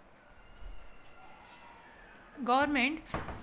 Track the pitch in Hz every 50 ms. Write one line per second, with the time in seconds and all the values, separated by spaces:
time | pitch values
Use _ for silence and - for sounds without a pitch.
0 | - - - - - - - - - - - - - - - - - - - -
1 | - - - - - - - - - - - - - - - - - - - -
2 | - - - - - - - 302 247 220 247 262 294 294 294 262 240 277 320 311
3 | - - - - - - - -